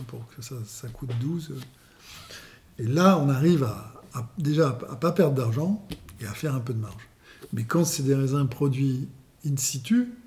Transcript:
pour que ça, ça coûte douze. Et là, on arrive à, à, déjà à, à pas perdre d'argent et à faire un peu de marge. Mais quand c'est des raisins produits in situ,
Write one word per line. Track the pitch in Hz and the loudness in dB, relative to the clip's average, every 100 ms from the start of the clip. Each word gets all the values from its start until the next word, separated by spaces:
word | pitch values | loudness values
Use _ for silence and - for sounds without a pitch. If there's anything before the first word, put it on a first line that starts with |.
| 127 | -10
pour | 123 113 - | -12 -14 -14
que | |
ça, | 117 127 110 | -12 -10 -12
ça | - 120 | -12 -14
coûte | - 123 117 | -10 -6 -4
douze. | 135 170 151 135 123 - _ _ - - - - - - - - | -2 -4 -6 -12 -14 -20 _ _ -20 -20 -18 -20 -20 -20 -20 -6
Et | 113 | 0
là, | 147 185 185 | 4 6 6
on | 139 | 4
arrive | 131 160 170 | 4 6 4
à, | 123 98 107 - - | 2 -2 -10 -18 -12
à, | 131 117 - | -10 -10 -4
déjà | 147 151 151 | 0 4 2
à, | 117 - | 0 -8
à | 113 | -2
pas | 165 | 0
perdre | 170 160 131 | 4 4 4
d'argent | 117 113 170 208 - - - - | 0 0 0 -2 -4 -14 -14 -14
et | 104 | -10
à | |
faire | 101 156 | -6 -4
un | 135 | -4
peu | 117 | -2
de | 110 | -4
marge. | 107 - - _ - - - | -6 -10 -18 _ -20 -20 -10
Mais | 117 | -6
quand | 113 170 165 | 0 2 2
c'est | - | 0
des | 135 135 | 2 2
raisins | 135 143 135 | 2 2 0
produits | 117 143 127 139 127 - - - _ 151 | 0 0 2 2 0 -4 -12 -20 _ -4
in | 135 | -2
situ, | - 135 - 240 240 - | -2 -4 2 2 2 -4